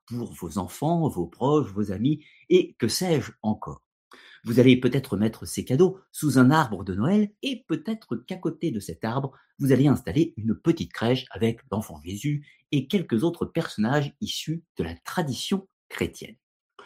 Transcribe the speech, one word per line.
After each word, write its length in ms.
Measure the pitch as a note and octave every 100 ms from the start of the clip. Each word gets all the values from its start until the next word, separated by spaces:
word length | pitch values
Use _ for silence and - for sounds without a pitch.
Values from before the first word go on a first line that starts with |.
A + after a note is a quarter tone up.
| -
pour 280 | A#2+ A2
vos 240 | - E2+ F2
enfants, 520 | F2+ - D3 E3+ D3+
vos 180 | F2+ E2+
proches, 420 | - B2+ D3+ G#2+
vos 200 | G2 G2+
amis, 320 | F#2+ B2+ D#3+ - _ -
et 280 | F#3 - -
que 120 | A#2
sais-je 440 | - F#3 D3+ - -
encore. 420 | A2 G#2+ - D2 _ _ _ - - - G#2+
Vous 160 | B2
allez 180 | B2+ B2+
peut-être 380 | B2+ C#3 - F#2+
mettre 280 | A2 - F#2+
ces 200 | - -
cadeaux 340 | C3 F#3 - _
sous 260 | - D3+ C3
un 100 | B2+
arbre 360 | D#3 B2+ F#2 F#2
de 80 |
Noël, 400 | F#2 C3+ G#3 G#3 -
et 240 | C4 C4 -
peut-être 480 | D#3 G#3+ A3 - -
qu'à 220 | - F#3
côté 340 | E3+ E3 E3
de 80 | A2
cet 240 | - -
arbre, 300 | A2+ B2+ C3+ - _ -
vous 140 | C3+
allez 140 | B2+ C#3+
installer 460 | A2+ - A2+ - -
une 180 | G#2+ G2+
petite 380 | E3+ D#3+ -
crèche 320 | - A#2 B2+ -
avec 300 | - A2+ - _
l'enfant 280 | G2+ G#2 D#2 D#2
Jésus 400 | G2+ D3 D3 - _ _
et 160 | C#3+ -
quelques 380 | G3+ - A2 E3
autres 200 | E3 -
personnages 680 | - - - G#2+ D3 C#3 -
issus 420 | G2+ - - E3 - -
de 60 | E2
la 100 | E2
tradition 720 | - - D3+ A#2 - F#3+ - _ -
chrétienne. 480 | - - - - - _ _ _ -